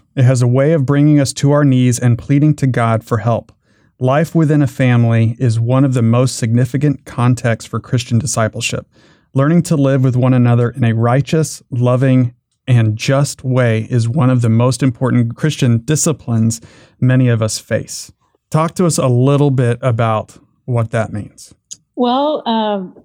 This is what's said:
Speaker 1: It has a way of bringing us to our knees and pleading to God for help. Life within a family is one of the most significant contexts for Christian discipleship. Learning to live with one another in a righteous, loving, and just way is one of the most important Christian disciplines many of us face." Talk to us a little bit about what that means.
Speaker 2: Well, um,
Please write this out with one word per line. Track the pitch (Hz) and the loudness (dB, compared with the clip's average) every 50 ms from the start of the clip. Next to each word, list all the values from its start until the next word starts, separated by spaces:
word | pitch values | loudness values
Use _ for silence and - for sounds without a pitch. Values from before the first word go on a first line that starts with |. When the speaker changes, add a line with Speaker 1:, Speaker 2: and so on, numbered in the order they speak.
| _ _ _ | _ _ _
Speaker 1:
It | 139 123 | 0 2
has | 127 135 120 | 2 2 2
a | 127 | 2
way | 120 123 135 139 151 170 | 2 2 2 2 2 2
of | 151 131 | 0 0
bringing | 135 143 143 147 151 151 147 | 0 2 2 4 4 4 2
us | 135 - - | 2 0 -2
to | - 143 139 | -2 0 2
our | 143 143 151 | 2 4 4
knees | 139 127 127 127 127 117 | 2 2 2 2 2 0
and | - 127 120 117 | 0 0 0 0
pleading | 117 - - 139 143 151 151 147 | 0 0 -2 0 2 2 2 2
to | - 139 | 0 -2
God | 131 117 120 117 113 113 110 - | -2 0 0 0 0 0 -2 -2
for | - 120 107 | -4 -4 -2
help. | 101 120 113 104 - - _ _ _ _ _ _ _ _ _ - | -2 -2 -2 -2 -4 -10 _ _ _ _ _ _ _ _ _ -4
Life | 123 127 135 147 160 - - | -2 0 0 0 0 0 0
within | 165 160 143 156 147 | 0 2 2 2 0
a | 143 | 0
family | 123 - - 131 123 123 117 117 117 117 113 113 113 120 - | 0 -2 -2 0 2 2 2 2 2 2 2 0 0 0 -2
is | 131 120 110 117 | -2 -2 0 0
one | 117 117 127 135 143 | 0 0 2 2 2
of | 131 127 | 2 2
the | 127 | 0
most | 113 113 117 123 135 120 - | 2 2 2 2 0 0 -2
significant | - 123 113 117 120 131 - - 135 147 151 135 - _ | -4 -2 0 0 0 0 0 -2 -2 -2 -2 -2 -4 _
contexts | - - - 120 123 127 - - 117 110 - - - | -10 -6 -2 0 0 0 0 -2 -4 -4 -4 -6 -10
for | - 113 | -10 -10
Christian | - - 131 120 - - 120 113 | -6 -4 -4 -4 -2 -2 -2 -2
discipleship. | - - - 120 110 110 - 117 117 - 120 117 - - _ _ _ _ _ _ _ _ - | -2 -2 -2 -2 -4 -4 -4 -6 -8 -8 -8 -8 -10 -14 _ _ _ _ _ _ _ _ -4
Learning | 131 139 151 170 175 - | -2 0 2 2 0 0
to | - 170 | 0 0
live | 143 139 135 139 131 131 | 0 2 2 2 2 0
with | 131 120 | 0 0
one | 123 127 127 127 | 0 2 2 2
another | 123 120 120 120 123 120 117 | 2 2 2 2 2 0 -2
in | - 135 123 | -2 -2 -2
a | 113 110 | 0 0
righteous, | 113 117 120 123 139 143 - 170 160 151 - - - - _ | 0 0 2 0 0 0 0 -2 -2 -2 -4 -6 -12 -14 _
loving, | 131 120 123 123 123 123 135 131 127 127 127 123 - _ _ _ _ _ _ | -4 -2 0 0 0 2 2 2 2 2 2 0 -4 _ _ _ _ _ _
and | 127 123 117 113 107 107 | 0 2 2 2 0 -2
just | 110 - - 135 139 147 - - - - | -2 -2 0 0 0 0 -2 -4 -6 -6
way | 127 123 127 123 117 113 110 110 - | -2 0 0 2 2 0 -2 -2 -2
is | 131 117 113 117 | -2 -2 0 0
one | 117 160 123 131 | 0 0 2 2
of | 127 123 | 2 2
the | 120 113 | 2 2
most | 110 113 123 131 131 - 147 | 2 2 2 0 0 0 -2
important | 131 120 - 135 120 120 123 117 117 113 | -2 -2 -2 -2 0 0 0 0 -2 -4
Christian | - - 151 151 - - 117 117 113 - | -4 -4 -4 -2 0 0 0 0 0 0
disciplines | - 156 147 - 170 131 - - 120 117 113 113 113 113 - - - - - - _ _ - | -2 -2 -2 -2 -2 -4 -4 -6 -4 -2 0 0 -2 -2 -6 -10 -20 -20 -20 -20 _ _ -2
many | - 127 127 131 127 123 | 0 2 2 2 2 2
of | 117 110 | 2 0
us | 113 110 - - | -2 -4 -4 -8
face." | - - 107 98 - - - - - - _ _ _ _ _ _ _ _ | -8 -6 -6 -6 -6 -10 -14 -16 -16 -18 _ _ _ _ _ _ _ _
Talk | - 156 160 165 - | -2 -2 -2 -2 -2
to | - 180 | -2 0
us | 165 - | 0 0
a | - 151 | 0 0
little | 131 120 123 127 139 143 139 147 143 | 0 2 2 2 2 2 2 2 2
bit | 131 131 127 117 117 120 | 2 0 0 0 -2 -2
about | 131 131 117 117 117 113 110 107 - - - - _ _ _ _ _ | -2 -2 -2 0 0 -2 -2 -4 -6 -10 -16 -20 _ _ _ _ _
what | 131 120 117 113 113 | -6 -4 -4 -4 -2
that | - 113 104 - 104 | -4 -4 -4 -6 -8
means. | 104 101 - - - - - _ _ _ - - - _ _ _ | -10 -12 -12 -18 -20 -20 -20 _ _ _ -20 -20 -20 _ _ _
Speaker 2:
Well, | 302 247 240 247 269 285 302 302 - - | -4 -2 -2 0 -2 -2 -2 -4 -4 -4
um, | 233 226 226 214 214 208 196 185 - - - | -4 -4 -2 -2 -4 -4 -6 -8 -12 -16 -20